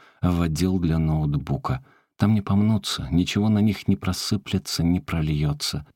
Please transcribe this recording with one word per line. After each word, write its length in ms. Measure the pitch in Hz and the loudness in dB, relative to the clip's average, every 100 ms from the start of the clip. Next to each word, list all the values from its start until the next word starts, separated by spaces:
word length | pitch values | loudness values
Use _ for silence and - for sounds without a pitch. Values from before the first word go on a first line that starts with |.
| - _ | -20 _
в 180 | 90 85 | 0 0
отдел 380 | 85 76 92 92 | 0 0 0 0
для 180 | 85 80 | 0 0
ноутбука. 880 | 80 78 76 73 - 139 - 131 - _ _ - | 0 0 0 -2 -4 -4 -4 -6 -8 _ _ -2
Там 160 | 104 | 2
не 80 | 107 | 2
помнутся, 680 | 98 98 107 110 - - 64 | 2 2 2 0 -2 -6 0
ничего 380 | 82 90 104 110 | 0 2 2 2
на 100 | 104 | 4
них 280 | 107 95 - | 2 2 0
не 80 | 98 | 0
просыплется, 840 | - 92 - 104 - 95 - - | -2 -4 -2 -4 -2 -4 -4 -2
не 180 | 85 87 | 0 0
прольется. 840 | - 82 78 73 76 73 - - - | -2 -2 0 0 0 -2 -6 -8 -10